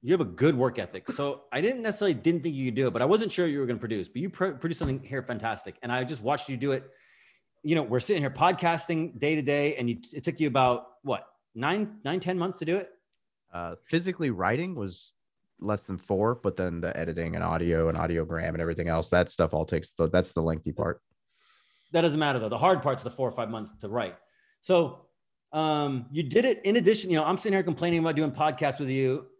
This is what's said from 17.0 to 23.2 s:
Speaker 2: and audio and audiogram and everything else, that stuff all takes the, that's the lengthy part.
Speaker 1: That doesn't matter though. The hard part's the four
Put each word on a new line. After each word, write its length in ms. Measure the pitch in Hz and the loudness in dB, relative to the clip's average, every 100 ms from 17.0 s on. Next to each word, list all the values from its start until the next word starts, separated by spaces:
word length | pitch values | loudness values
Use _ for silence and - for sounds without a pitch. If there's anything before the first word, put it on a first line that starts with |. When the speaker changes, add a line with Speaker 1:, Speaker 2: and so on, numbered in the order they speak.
| 82 82 82 | -6 -4 -4
Speaker 2:
and 100 | 82 | -4
audio 460 | 85 82 85 82 82 | -2 0 2 2 2
and 80 | 80 | 2
audiogram 500 | 82 82 80 82 85 | 0 0 -2 -4 -4
and 100 | 82 | -2
everything 260 | 85 82 85 | -4 -2 -2
else, 220 | 82 80 | 0 2
that 200 | 90 87 | 4 2
stuff 220 | - 85 | 2 0
all 140 | 78 80 | 0 -2
takes 260 | 82 - | -2 -4
the, 160 | - 82 | 0 2
that's 240 | 90 - | 2 0
the 80 | - | 0
lengthy 320 | 82 80 - | 0 -2 -4
part. 300 | - - - _ _ _ _ _ _ _ _ _ | -4 -4 -4 _ _ _ _ _ _ _ _ _
Speaker 1:
That 80 | 165 | 2
doesn't 180 | 165 151 | 2 2
matter 200 | 151 131 | 0 0
though. 100 | 110 | -2
The 80 | 110 | 2
hard 240 | 160 180 | 4 4
part's 200 | 143 127 | 2 -2
the 80 | - | -4
four 180 | - | -4